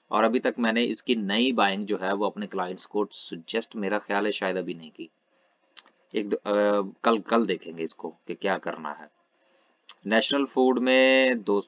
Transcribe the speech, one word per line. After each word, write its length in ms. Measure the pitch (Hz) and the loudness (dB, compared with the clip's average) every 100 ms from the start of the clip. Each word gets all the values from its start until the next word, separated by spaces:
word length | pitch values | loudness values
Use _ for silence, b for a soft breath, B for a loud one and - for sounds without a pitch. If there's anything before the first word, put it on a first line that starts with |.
| - | -4
और 140 | 107 | 2
अभी 140 | 113 123 | 2 2
तक 160 | 127 120 | 0 0
मैंने 240 | 113 117 | 0 0
इसकी 320 | 117 110 - 113 | 0 -2 -2 0
नई 360 | 98 107 131 | 0 2 2
बाइंग 320 | 117 98 98 | 2 2 0
जो 140 | 104 95 | -4 -4
है 100 | 92 | -2
वो 120 | 98 101 | 0 -2
अपने 200 | 101 101 | -4 -6
क्लाइंट्स 400 | 95 92 92 - | -6 -6 -8 -6
को 200 | 104 101 | -2 -2
सजेस्ट 640 | - - 87 - 113 - 110 | -6 -12 -12 -6 -6 -6 -6
मेरा 220 | 98 104 | -2 -2
ख्याल 280 | - 101 104 | -2 -2 -2
है 60 | |
शायद 240 | 98 95 92 | -2 -2 -2
अभी 180 | 87 | -4
नहीं 160 | 85 80 | -8 -12
की। 180 | - 82 _ _ _ _ _ _ - - _ _ | -16 -18 _ _ _ _ _ _ -20 -20 _ _
एक 140 | 110 101 | -6 -2
दो, 80 | 107 | -2
अ, 560 | 104 104 104 104 98 - | 0 2 4 2 -2 -2
कल, 140 | 117 113 | 0 0
कल 280 | - 117 101 | 2 2 2
देखेंगे 360 | 87 85 82 | -2 -6 -8
इसको 260 | 82 - 82 - - | -8 -8 -14 -12 -12
कि 80 | |
क्या 220 | 82 98 90 | -6 -4 -2
करना 340 | 90 80 78 | -6 -8 -10
है। 180 | 73 76 _ _ _ _ _ _ _ - - 98 | -12 -16 _ _ _ _ _ _ _ -20 -12 0
नेशनल 380 | 110 - 143 | 0 2 0
फूड 340 | 135 131 131 127 | 0 2 4 4
में 640 | 127 131 131 131 131 120 | 4 6 6 6 4 2
दो, 180 | 98 101 | 0 -2